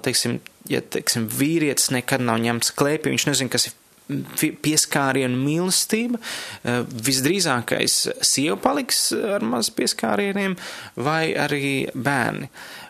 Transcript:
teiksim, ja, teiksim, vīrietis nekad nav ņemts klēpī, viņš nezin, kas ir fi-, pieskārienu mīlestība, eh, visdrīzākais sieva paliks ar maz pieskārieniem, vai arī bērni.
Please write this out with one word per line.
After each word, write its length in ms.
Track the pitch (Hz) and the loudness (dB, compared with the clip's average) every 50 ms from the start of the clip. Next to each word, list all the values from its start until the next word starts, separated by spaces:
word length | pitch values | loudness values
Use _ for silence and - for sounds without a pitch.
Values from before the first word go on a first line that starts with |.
| - | 0
teiksim, 360 | 131 117 - - 120 120 123 - - - - - - | 0 0 0 0 0 -2 -4 -6 -12 -20 -14 -6 -2
ja, 140 | 143 123 - | -2 -2 -2
teiksim, 440 | - - - - - - 123 113 107 117 127 | -2 -4 -4 0 0 0 0 0 -2 0 0
vīrietis 540 | 139 147 165 170 156 143 127 - - - 131 | 2 2 2 2 2 2 2 2 0 2 0
nekad 300 | 123 123 - 135 131 123 | 0 0 0 0 2 2
nav 160 | 120 113 113 113 | 2 2 2 2
ņemts 300 | 117 117 117 113 - - | 2 0 0 0 -2 0
klēpī, 380 | - 147 139 151 156 - 135 135 | 2 2 2 2 0 0 0 0
viņš 160 | 120 - 151 | 0 0 2
nezin, 200 | 143 127 135 120 | 2 0 0 0
kas 180 | - 120 - - | 0 0 -2 -2
ir 60 | - - _ - - - - - | -4 -12 _ -20 -20 -18 -10 -6
fi-, 460 | 143 143 131 - - - 151 156 - - - | -6 -6 -6 -6 -4 -2 -2 -2 -2 -2 0
pieskārienu 760 | 147 151 147 - - - 156 139 135 131 135 131 127 123 127 | 2 2 2 2 2 2 2 2 4 2 2 2 2 0 0
mīlestība, 800 | 135 143 151 165 180 185 180 - - - - 220 233 240 247 226 | 2 2 2 2 2 2 0 0 0 2 2 0 2 0 -2 -4
eh, 640 | - - - - - - - - - 120 120 123 117 - | -6 -8 -10 -8 -10 -10 -12 -6 -2 -2 0 0 -2 -4
visdrīzākais 1120 | 127 117 110 135 135 131 127 147 185 202 180 165 131 120 - - - - - - - - - - - - - | -6 -4 -2 0 0 2 2 2 2 2 2 2 2 0 0 0 0 2 2 2 2 0 0 -2 -4 0 0
sieva 320 | - - - 135 156 190 | 2 2 2 2 0 0
paliks 520 | 202 - 254 277 294 262 - - - - - | 2 2 2 2 2 0 0 0 0 0 0
ar 320 | 247 - - 214 196 202 226 | 0 0 0 0 -2 -2 -2
maz 260 | 220 247 240 214 - | -2 -2 0 -2 -2
pieskārieniem, 840 | - - - 220 - - - 226 208 - 202 196 196 202 196 196 185 180 - - - - - - - | -2 -2 -2 -2 -2 0 0 0 2 2 0 0 0 0 0 0 -2 -4 -6 -12 -12 -14 -14 -12 -8
vai 380 | - 120 143 156 160 160 160 - | -4 -2 0 0 0 0 0 0
arī 560 | - 143 147 147 143 139 139 139 135 135 - - | 0 0 0 0 0 0 0 0 0 -2 -2 -4
bērni. 560 | 135 120 139 143 131 117 110 104 101 - 135 - - - - - - - | -2 0 0 2 2 2 0 0 -4 -6 -10 -12 -16 -18 -16 -16 -16 -18